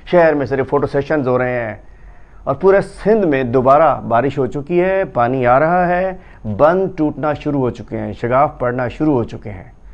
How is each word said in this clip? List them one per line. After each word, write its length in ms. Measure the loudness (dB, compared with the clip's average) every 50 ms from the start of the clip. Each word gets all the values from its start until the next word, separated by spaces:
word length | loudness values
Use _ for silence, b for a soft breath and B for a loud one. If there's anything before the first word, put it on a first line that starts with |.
| B
शहर 280 | 0 2 4 4 4 4
में 120 | 2 0
सिर्फ 220 | -2 -2 -2 0 0
फोटो 180 | 0 -2 -2
सेशंस 400 | 0 -2 -2 -2 0 -2 -2 0
हो 100 | 0 0
रहे 160 | 0 0 -2
हैं। 360 | -2 -4 -4 -6 -8 -12 b b b b b b b b b b b b b
और 80 | -6 -4
पूरे 280 | 2 4 4 4 4
सिंध 420 | 2 -2 -8 -4 0 2 2 2 2
में 280 | 2 0 0 0 0
दोबारा 420 | 0 2 4 6 6 6 6 4 2
बारिश 440 | 0 -2 0 0 0 0 0 -2 -2
हो 80 | -4
चुकी 320 | -4 -4 -8 -6 -2 0 0
है, 260 | 2 2 0 0 -2
पानी 400 | -2 -2 0 0 0 0 0 2
आ 140 | 4 4 4
रहा 280 | 4 2 2 0 0
है, 340 | 0 0 -2 -2 -4 -6 B B B B B B
बंद 480 | -6 0 2 2 4 4 2 0 -2 -2 -2
टूटना 360 | -2 -2 -2 -2 -4 -4 -4
शुरू 240 | -4 -4 -4 -2 0
हो 120 | -2 -2
चुके 260 | -4 -6 -10 -10 -8
हैं, 160 | -6 -6 -8
शगाफ 460 | -6 -6 -2 0 2 2 2 0 0 -4
पड़ना 280 | -4 -4 -2 -2 -4 -6
शुरू 240 | -4 -2 0 0
हो 120 | 0 0 -2
चुके 260 | -4 -8 -12 -14 -14
हैं। 220 | -14 -14 -16 -18 -20 -20 b b